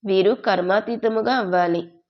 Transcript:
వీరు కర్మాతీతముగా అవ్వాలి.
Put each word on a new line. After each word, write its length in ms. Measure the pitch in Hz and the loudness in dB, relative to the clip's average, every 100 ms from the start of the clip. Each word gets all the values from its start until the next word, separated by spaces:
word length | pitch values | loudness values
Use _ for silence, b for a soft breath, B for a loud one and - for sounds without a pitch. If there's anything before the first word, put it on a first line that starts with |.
వీరు 280 | 214 190 190 | 0 2 2
కర్మాతీతముగా 1000 | 254 - 208 180 196 214 233 226 220 226 254 | 2 0 -2 2 0 0 -4 -2 -2 0 -2
అవ్వాలి. 460 | 196 180 175 170 170 - | 0 0 0 -2 -4 -16